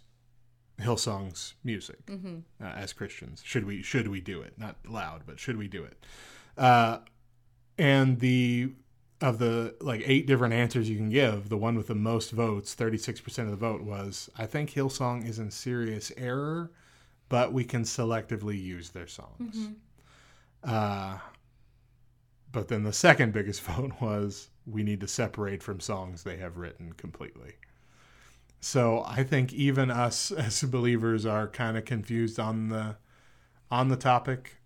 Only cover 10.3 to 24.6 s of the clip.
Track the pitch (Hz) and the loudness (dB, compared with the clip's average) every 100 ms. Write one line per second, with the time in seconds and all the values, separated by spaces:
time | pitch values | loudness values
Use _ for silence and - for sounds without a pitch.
10.3 | 131 120 117 120 123 110 107 110 123 131 | 4 6 4 4 2 0 0 2 6 6
11.3 | 104 101 107 110 117 107 107 107 117 - | 4 -2 0 2 0 0 0 2 2 0
12.3 | 113 117 104 98 - 113 110 - 104 - | 0 0 0 -4 -2 0 0 -4 -8 -8
13.3 | - 110 98 113 107 104 101 98 98 - | -6 -4 -2 -2 -2 -4 -6 -6 -10 -12
14.3 | - 110 147 147 143 135 135 123 120 117 | -8 -6 -4 -4 -2 -2 0 -2 -2 -4
15.3 | 110 107 - 123 123 113 107 - - 123 | -6 -8 -6 -4 -2 -2 -4 -8 -8 -4
16.3 | 135 147 165 170 - _ _ _ _ _ | -4 -2 -4 -6 -12 _ _ _ _ _
17.3 | 123 123 131 123 - 110 - 117 113 107 | 2 2 2 0 -2 -2 -2 0 0 -2
18.3 | 110 104 101 92 90 85 92 82 - - | -4 -4 -4 -6 -8 -10 -12 -14 -16 -18
19.3 | - 233 220 214 214 220 _ _ - - | -12 -10 -8 -8 -10 -20 _ _ -20 -20
20.3 | - _ _ - 113 104 98 95 95 - | -20 _ _ -2 0 0 -2 -6 -10 -14
21.3 | - _ _ - _ _ _ _ _ _ | -20 _ _ -20 _ _ _ _ _ _
22.3 | _ - 113 - 110 107 104 175 147 120 | _ -8 -6 -2 0 0 4 8 8 6
23.3 | 104 101 98 - 82 135 - 117 104 104 | 2 -2 -4 -6 -4 -4 -4 -2 0 -2
24.3 | 98 - _ | -6 -14 _